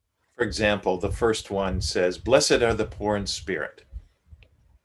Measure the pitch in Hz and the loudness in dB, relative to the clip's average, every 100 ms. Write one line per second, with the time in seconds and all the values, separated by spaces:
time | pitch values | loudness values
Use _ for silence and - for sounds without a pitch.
0 | _ _ _ - 110 - 107 101 - 185 | _ _ _ -4 -2 2 2 2 0 0
1 | 98 - 117 107 - 98 95 95 - 101 | -2 0 0 0 -2 -4 -2 -2 -2 0
2 | 90 90 110 139 - 131 117 107 95 - | 0 0 2 4 4 4 2 0 -4 -4
3 | 104 104 95 - - 80 - - _ - | -2 -2 -4 -8 -6 -6 -8 -12 _ -18
4 | - _ _ - _ _ _ _ | -18 _ _ -20 _ _ _ _